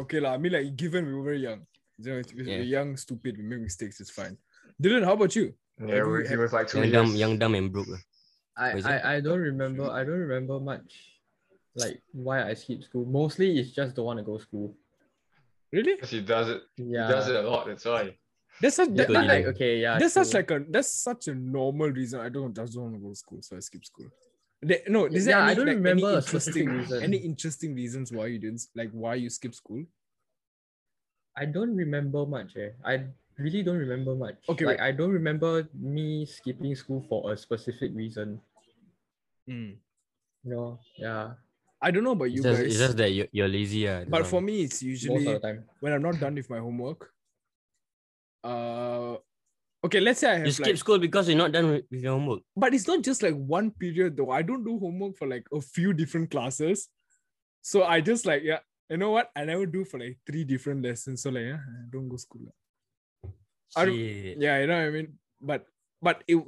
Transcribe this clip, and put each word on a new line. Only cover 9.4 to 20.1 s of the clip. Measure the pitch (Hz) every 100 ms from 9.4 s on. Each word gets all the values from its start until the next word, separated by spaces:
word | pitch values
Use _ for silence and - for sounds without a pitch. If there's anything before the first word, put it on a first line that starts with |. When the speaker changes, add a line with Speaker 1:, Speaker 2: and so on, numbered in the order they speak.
Speaker 4:
remember. | 160 135 135 131 139
I | 123
don't | 131 175 165
remember | 131 131 139
much, | 135 127 - - - _ _ _ _ _ _ -
like, | 113 - _
why | 135 127 135 104
I |
skip | 113 - 117
school. | - 123
Mostly, | 123 135 151 147 190 156
it's | 123
just | - 135
don't | 127 117
wanna | 117
go | 107 107
school. | - 104 104 104 _ _ _ _ _ _ _ _ -
Speaker 1:
Really? | 165 277 392
Speaker 3:
'Cause | 117
he | 113
does | 98 113 113
it. | 120 - -
Speaker 4:
Yeah. | 120 120 113
Speaker 3:
He |
does | 131 131
it | 120
a |
lot. | 104 120 113
That's | 104
why. | 117 117 101 - _ _ _ -
Speaker 1:
That's | 269 285
such, | 359
that, | 196 -
Speaker 2:
Go |
Speaker 1:
that, | -
Speaker 2:
Dylan. | -
Speaker 4:
Like, | - -
okay, | 98 127 117
yeah, | 117 113
Speaker 1:
that's | 330